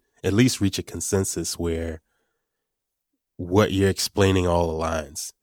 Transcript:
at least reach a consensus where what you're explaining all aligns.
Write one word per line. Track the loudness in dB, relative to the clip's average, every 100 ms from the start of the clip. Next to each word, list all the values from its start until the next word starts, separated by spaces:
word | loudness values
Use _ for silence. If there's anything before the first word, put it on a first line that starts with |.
| _ _
at | 0
least | 4 4 2
reach | -2 -2
a |
consensus | -8 -10 -4 -2 -2 -4 -6 -4
where | -4 -4 -4 -8 _ _ _ _ _ _ _ _ _ _ _ _ _ -12
what | 0 2 4
you're | 4 2
explaining | 0 -2 2 4 4 2
all | 2 0
aligns. | -2 -4 -4 -6 -12 -14 -16